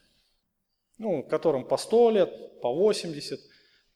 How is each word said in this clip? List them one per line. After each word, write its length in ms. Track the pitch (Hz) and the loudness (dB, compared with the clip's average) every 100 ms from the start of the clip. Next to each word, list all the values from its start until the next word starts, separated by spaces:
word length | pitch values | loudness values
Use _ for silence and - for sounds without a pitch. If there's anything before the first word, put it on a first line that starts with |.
| _ _ _ _ _ _ _ _ _ - | _ _ _ _ _ _ _ _ _ -10
Ну, 260 | 214 151 | -4 -4
которым 440 | - 156 170 131 - | -2 -2 0 0 -2
по 100 | 135 | -4
сто 320 | - 226 233 | 2 4 4
лет, 500 | 214 170 - - - | 4 0 -2 -18 -8
по 100 | 123 | -4
восемьдесят. 680 | 147 214 196 170 143 - 139 - _ _ _ _ | 2 2 0 -4 -10 -10 -12 -14 _ _ _ _